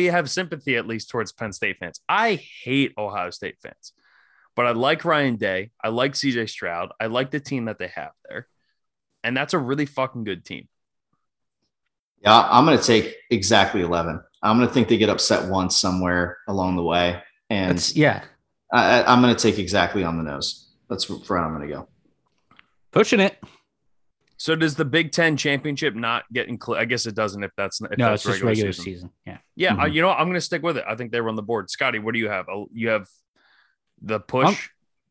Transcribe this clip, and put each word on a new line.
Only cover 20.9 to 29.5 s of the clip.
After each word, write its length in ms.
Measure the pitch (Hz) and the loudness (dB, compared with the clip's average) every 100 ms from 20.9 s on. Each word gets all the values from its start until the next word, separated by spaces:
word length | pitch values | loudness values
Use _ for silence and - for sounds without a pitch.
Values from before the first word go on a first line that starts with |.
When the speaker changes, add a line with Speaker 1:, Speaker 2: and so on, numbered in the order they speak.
| 95 - | -8 -6
Speaker 2:
where 280 | 98 - 92 | -8 -4 -2
I'm 140 | 80 | -2
gonna 160 | 78 71 | -6 -8
go. 200 | 71 71 _ _ _ _ _ _ _ _ _ _ | -10 -12 _ _ _ _ _ _ _ _ _ _
Speaker 3:
Pushing 280 | - 220 226 | 2 4 4
it. 180 | 190 - - _ _ _ _ _ _ _ _ _ | 2 0 -16 _ _ _ _ _ _ _ _ _
Speaker 1:
So 180 | - 160 | -2 0
does 200 | 160 139 | 0 0
the 100 | 147 | 0
Big 260 | 151 160 | 0 0
Ten 260 | - 165 147 | 2 2 2
championship 580 | 151 139 151 139 151 107 | 0 -2 -2 -4 -4 -4
not 300 | 117 117 - | -4 -4 -4
get 160 | 120 - | -6 -4
included? 340 | 117 - 117 | -8 -6 -4
I 40 | 117 | -2
guess 200 | 120 117 | -2 -4
it 100 | 107 | -2
doesn't 280 | 107 101 | -4 -4
if 80 | 101 - | -10 -6
that's, 240 | 98 - | -6 -6
if 180 | 107 104 | -6 0
Speaker 3:
No, 120 | 120 | 2
Speaker 1:
that's 60 | 107 | 2
Speaker 3:
it's 80 | |
just 200 | - 95 | -2 -2
Speaker 1:
regular 60 | 117 | 0
Speaker 3:
regular 240 | 110 104 | 0 0
Speaker 1:
season. 100 | 90 95 | -4 -10
Speaker 3:
season. 160 | 90 90 _ - | -12 -16 _ -20
Yeah. 120 | - _ | -20 _